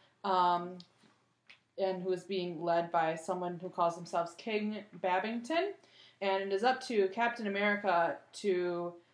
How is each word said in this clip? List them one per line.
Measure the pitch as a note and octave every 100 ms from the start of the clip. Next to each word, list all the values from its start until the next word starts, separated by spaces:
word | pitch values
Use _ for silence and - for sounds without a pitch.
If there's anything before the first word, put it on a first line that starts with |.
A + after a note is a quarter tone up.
| _ _
um, | G3 F#3 F3+ F3 F3+ F3+ - _ _ _ _ _ _ - _ -
and | F#3+ F#3
who | F#3
is | F3+
being | F3 G3 F3+ D#3+
led | E3+ E3+ E3+
by | E3+ D#3+ E3
someone | - F3+ F3 E3+
who | F3+
calls | - E3+ E3+
themselves | E3+ F3+ E3+ -
King | A#3+ G#3+ G#3+ G#3+ - F3
Babington. | F#3 F#3 G#3+ A#3 A#3 E4 G4 - - - - -
And | G3 G3
it | G3
is | G3
up | A#3+ B3+ -
to | A3+ F#3+
Captain | A3+ A#3 A#3 G#3+
America | G3 G#3 G3+ G#3 E3+ E3 - -
to, | - G3+ F3+ F3+ F3 F3 F3 _